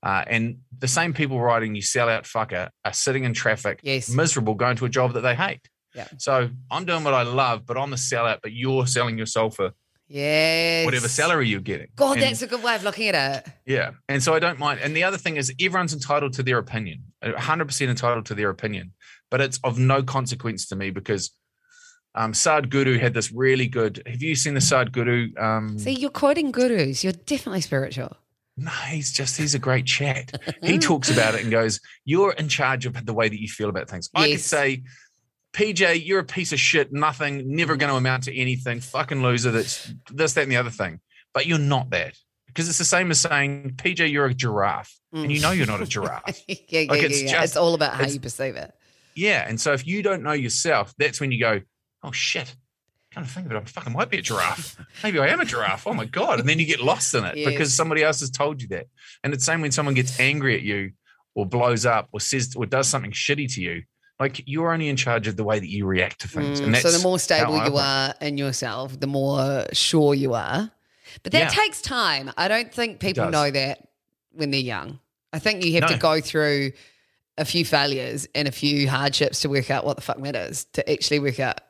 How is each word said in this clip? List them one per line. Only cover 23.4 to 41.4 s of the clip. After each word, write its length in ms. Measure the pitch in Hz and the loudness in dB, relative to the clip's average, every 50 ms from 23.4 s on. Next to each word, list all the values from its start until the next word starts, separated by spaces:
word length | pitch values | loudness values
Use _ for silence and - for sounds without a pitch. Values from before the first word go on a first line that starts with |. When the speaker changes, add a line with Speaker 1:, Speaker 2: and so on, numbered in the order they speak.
| 131 131 131 131 127 113 | 2 4 4 4 2 0
Speaker 1:
good, 360 | 127 123 113 107 98 - - | 0 0 0 0 -2 -6 -12
have 160 | 120 120 123 | -10 -8 -6
you 140 | 139 160 156 | -2 -2 0
seen 180 | 127 - 151 143 | 0 0 0 2
the 60 | 135 | 2
Sadhguru, 760 | - - 143 131 123 110 123 127 117 120 120 120 120 110 - - | 4 6 6 6 4 4 0 0 0 2 2 2 0 -2 -4 -2
um, 380 | 107 110 110 110 110 107 107 107 | -2 0 0 0 -2 -4 -6 -4
Speaker 2:
See, 120 | 104 247 269 | -4 -4 -2
you're 180 | 254 262 277 | -2 -2 -4
quoting 400 | - - - 277 294 339 311 277 | -2 2 2 4 4 4 2 0
gurus. 520 | 240 240 247 254 233 196 151 135 135 127 - | 2 2 2 2 4 2 2 0 0 -2 -2
You're 100 | 190 185 | -2 -2
definitely 480 | 175 - - 294 269 - - 190 190 | -4 -4 -4 -4 -4 -2 -4 -4 -4
spiritual. 540 | 160 - - 135 135 - - 135 127 - - _ _ _ _ _ _ _ _ - | -2 0 -2 -2 -2 -2 -6 -8 -8 -10 -10 _ _ _ _ _ _ _ _ -10
Speaker 1:
No, 140 | 135 160 | -8 -8
he's 400 | - - - 135 156 156 139 127 | -6 -6 -6 -6 -6 -4 -4 -2
just, 240 | - - 139 127 - | -2 -2 -2 -2 -2
he's 180 | - 156 147 139 | -2 0 0 0
a 60 | 139 | 0
great 260 | 135 135 127 131 127 | 2 2 2 2 2
chat. 460 | 127 - - 143 143 131 - 127 - - 139 - - 151 | 2 0 2 2 0 -2 -2 -6 -10 -12 -10 -8 -8 -10
Speaker 2:
<laughs> 100 | - - | -4 0
Speaker 1:
He 140 | - 269 - | 2 4 4
talks 300 | - - 170 147 123 - | 4 4 2 2 2 2
about 240 | - 123 113 110 110 | 4 4 4 4 2
it 60 | 110 | 0
and 100 | 98 113 | 0 2
goes, 300 | 110 113 113 110 107 - - - - - _ | 2 2 2 2 0 -4 -8 -14 -20 -14 _
"You're 260 | 135 147 180 196 196 | 0 2 4 4 4
in 160 | 175 - 156 147 | 2 0 -2 -2
charge 380 | 123 - 143 127 131 127 127 | 0 2 2 2 2 0 -2
of 200 | 123 - 123 113 | -4 -6 -6 -6
the 80 | 107 113 | -4 0
way 140 | 110 113 110 | 2 2 2
that 140 | 107 104 | 0 -2
you 80 | 107 104 | -8 -8
feel 180 | - - 104 104 | -6 -4 -4 -2
about 200 | 95 92 - - | -2 -4 -6 -8
things." 200 | 98 90 85 - - | -10 -10 -10 -2 0
I 60 | 180 | 2
could 80 | 156 151 | 2 4
Speaker 2:
Yes. 160 | 147 - - | 2 0 0
Speaker 1:
say, 380 | - - 151 143 135 135 127 131 - - - - _ _ _ _ _ _ _ _ _ | 0 0 2 2 2 0 -2 -8 -14 -20 -20 -20 _ _ _ _ _ _ _ _ _
"P 220 | - - 208 214 202 | -2 -2 0 0 2
J, 220 | 175 190 175 175 165 | 2 4 4 4 2
you're 220 | 160 160 196 196 | 0 0 0 0
a 40 | 165 | 0
piece 300 | 127 - 185 180 - 156 | -2 -4 -6 -4 -2 0
of 60 | 135 | 2
shit, 340 | - - - 160 139 - - | 2 4 4 4 2 2 0
nothing, 600 | 143 151 156 143 127 156 143 139 139 131 131 139 | 0 0 0 0 0 -4 -4 -4 -4 -6 -4 -2
never 220 | 160 170 156 160 | 0 0 0 2
gonna 200 | 135 147 143 139 | 0 2 2 2
amount 280 | 131 127 131 131 131 127 | 2 2 2 0 0 -2
to 100 | 135 - | -6 -4
anything, 440 | 127 127 127 127 123 - 127 120 117 | -2 -2 -2 -2 -2 -2 -4 -6 -6
fucking 420 | 123 - - - 151 - 151 139 | -8 -6 -4 -4 -4 -2 -2 0
loser, 300 | 127 123 123 120 117 123 | 2 2 2 4 2 2
that's 400 | 110 113 110 - - - - - - - _ - | 2 2 0 0 -4 -8 -8 -14 -16 -16 _ -16
this, 240 | - 135 160 151 - | -4 0 0 2 2
that, 80 | 156 147 | 2 2
and 80 | 135 131 | 2 2
the 20 | |
other 140 | 120 123 120 | 0 0 0
thing." 320 | 107 - 104 90 82 87 _ _ _ - _ _ _ | -4 -4 -6 -6 -6 -10 _ _ _ -20 _ _ _
But 140 | 131 | -2